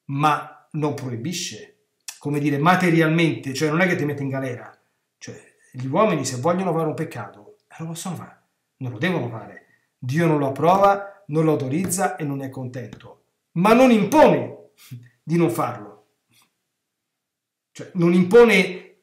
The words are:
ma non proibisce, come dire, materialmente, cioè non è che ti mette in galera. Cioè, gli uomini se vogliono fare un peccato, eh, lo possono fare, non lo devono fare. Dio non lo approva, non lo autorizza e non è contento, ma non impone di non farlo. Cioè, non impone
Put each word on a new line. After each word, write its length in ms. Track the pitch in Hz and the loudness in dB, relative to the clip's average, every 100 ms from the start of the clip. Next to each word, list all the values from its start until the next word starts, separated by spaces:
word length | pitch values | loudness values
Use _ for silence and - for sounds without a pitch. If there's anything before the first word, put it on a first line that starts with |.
| - | -10
ma 640 | 139 151 143 - - _ | -2 0 0 -4 -18 _
non 200 | 156 147 | -6 -4
proibisce, 920 | - 127 113 131 175 - 104 - _ _ _ - - | -6 -8 -10 -8 -8 -10 -12 -20 _ _ _ -20 -12
come 200 | - 147 | -6 -2
dire, 200 | 147 143 | -2 0
materialmente, 960 | 156 180 180 160 156 165 165 127 139 | 2 2 2 2 2 2 0 -2 -6
cioè 160 | 135 156 | -4 -2
non 100 | 156 | 0
è 60 | 185 | 0
che 100 | 165 | 0
ti 80 | |
mette 180 | 147 139 | -4 -4
in 60 | 135 | -6
galera. 420 | 135 131 120 - - _ _ _ _ | -6 -8 -10 -16 -20 _ _ _ _
Cioè, 240 | - - - _ _ | -20 -20 -20 _ _
gli 140 | 131 131 | -10 -4
uomini 400 | 156 214 156 127 | 0 2 0 -4
se 100 | 123 | -4
vogliono 360 | 151 180 185 | -2 0 -2
fare 140 | 160 160 | -2 -2
un 80 | |
peccato, 600 | 135 156 123 104 - - - _ | -4 -8 -10 -14 -16 -20 -20 _
eh, 80 | - | -14
lo 80 | 165 | -12
possono 300 | 160 190 143 | -10 -10 -12
fare, 260 | - - _ _ _ - | -14 -20 _ _ _ -14
non 140 | 127 | -12
lo 60 | 110 | -4
devono 300 | 170 165 117 | -4 -2 -6
fare. 380 | 113 - - - _ _ _ | -10 -16 -20 -20 _ _ _
Dio 300 | 123 147 165 | -4 0 2
non 120 | 151 | 2
lo 100 | 139 | 0
approva, 760 | - 160 190 196 196 - - - | 0 2 4 4 2 -4 -16 -6
non 160 | 151 | 0
lo 80 | 160 | 0
autorizza 640 | 147 131 151 185 185 185 - | 0 -2 -4 -4 -2 -4 -4
e 80 | |
non 180 | 151 139 | -8 -8
è 80 | 135 | -10
contento, 720 | 131 127 127 110 - - - _ _ _ | -12 -12 -12 -14 -18 -20 -20 _ _ _
ma 200 | 165 196 | 0 4
non 180 | 233 262 | 6 6
impone 840 | 220 196 302 254 151 120 - - _ - 123 - _ | 6 4 6 6 4 -2 -12 -20 _ -20 -20 -20 _
di 140 | - 170 | -2 0
non 140 | 165 | 2
farlo. 440 | - 131 120 104 - _ _ _ _ _ _ _ _ _ _ _ _ _ _ _ _ _ | 0 -4 -8 -14 -20 _ _ _ _ _ _ _ _ _ _ _ _ _ _ _ _ _
Cioè, 180 | - 131 | -20 -10
non 180 | 185 170 | 0 2
impone 760 | 180 180 226 233 196 180 - - _ | 4 6 8 8 6 0 -4 -16 _